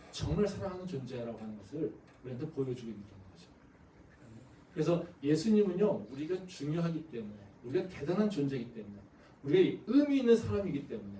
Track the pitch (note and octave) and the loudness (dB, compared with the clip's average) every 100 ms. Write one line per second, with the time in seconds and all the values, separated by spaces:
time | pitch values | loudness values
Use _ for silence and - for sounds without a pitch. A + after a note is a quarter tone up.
0 | - - C#3+ E3 G3 - G3 F3+ F3+ C#3 | -14 -6 -2 2 0 0 -6 -6 -8 -8
1 | B2 B2+ A#2 A2 A2 G#2+ - D3 D#3 - | -8 -8 -8 -8 -10 -12 -10 -6 -6 -6
2 | - - B2+ B2 D#3 C#3 C3 A#2 A2+ G2+ | -18 -16 -10 -8 -6 -4 -4 -4 -8 -12
3 | G2+ - - - - - - - - - | -14 -18 -20 -20 -20 -20 -20 -20 -20 -20
4 | - - A2+ A2+ - - - D#3 D#3 F3 | -20 -20 -20 -20 -20 -20 -8 0 2 2
5 | - - C#3 D#3 A3 G#3 F#3+ F3 G#3 G#2 | 0 -4 2 2 4 4 4 4 2 2
6 | - C3 D#3 F3+ - - C#3 E3 E3 D#3 | -4 -8 -4 -4 -6 -6 -2 0 0 -2
7 | - A2+ G#2 G2+ - - A#2+ - - - | -6 -8 -10 -12 -18 -16 -4 -2 -2 -4
8 | C#3 F#3+ G#3+ D3 C#3 C3+ A2+ A2 G2+ G2+ | -2 2 2 2 -2 -2 -6 -12 -14 -14
9 | - - - - C#3 F#3 D#3 - - C4+ | -18 -20 -20 -10 4 6 6 2 2 4
10 | C#4+ C#4 A#3 A3 G3+ G3+ F#3+ C#3 - A2 | 6 6 6 6 6 0 0 -2 -4 -8
11 | G2+ G2+ | -8 -12